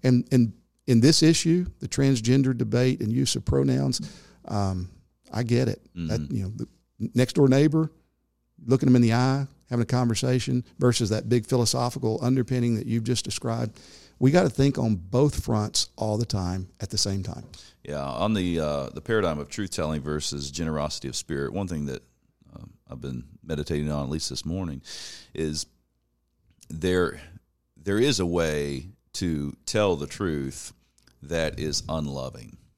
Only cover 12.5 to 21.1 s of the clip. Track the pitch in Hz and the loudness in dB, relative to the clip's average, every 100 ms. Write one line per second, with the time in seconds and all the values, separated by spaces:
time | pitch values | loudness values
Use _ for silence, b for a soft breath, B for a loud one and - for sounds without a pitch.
12.5 | 127 120 113 - 117 113 123 - - 127 | 0 0 0 0 -2 0 -2 -2 -6 -4
13.5 | 117 120 - B B B B 127 165 180 | -4 -4 -8 B B B B 4 6 2
14.5 | - 139 135 117 101 90 113 147 - - | 2 2 2 0 0 0 2 2 0 -2
15.5 | 113 104 - - - 110 107 117 104 90 | -2 0 -4 -4 -4 -4 -2 -2 -2 -2
16.5 | 92 92 _ 107 107 101 98 98 - - | -4 -8 _ -8 -2 -2 -2 -6 -10 -14
17.5 | - B B - 71 69 62 101 107 90 | -20 B B -10 -8 -6 -2 0 0 0
18.5 | 82 76 71 67 - - 110 92 76 71 | 0 0 -2 -6 -10 -2 0 0 -2 -8
19.5 | - 98 - 78 78 69 76 - 73 69 | -8 -6 -4 -2 -4 -4 -4 -4 -6 -8
20.5 | 71 80 78 73 - 69 | -6 -4 -4 -4 -6 -8